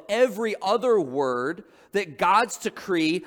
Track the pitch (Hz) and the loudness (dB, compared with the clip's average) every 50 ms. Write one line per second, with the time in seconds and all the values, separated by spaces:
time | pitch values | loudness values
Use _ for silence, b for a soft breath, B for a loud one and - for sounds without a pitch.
0 | - - 202 233 254 262 196 202 233 220 202 - - 190 214 240 196 254 233 208 | -6 -4 2 2 2 2 2 -2 -4 -4 -4 -4 -2 0 0 2 2 2 2 2
1 | 160 127 127 139 139 131 123 123 123 139 170 180 - b b b b b b 196 | 2 0 -2 -2 0 0 0 -2 -2 -4 -4 -6 -10 b b b b b b -4
2 | 202 165 139 - 190 175 196 214 247 233 - - - 214 - - - - 185 170 | -4 -4 -4 -2 2 4 4 4 2 0 -4 -6 -8 -8 -8 -8 -6 -2 0 0
3 | 160 156 165 180 B | 2 0 0 -2 B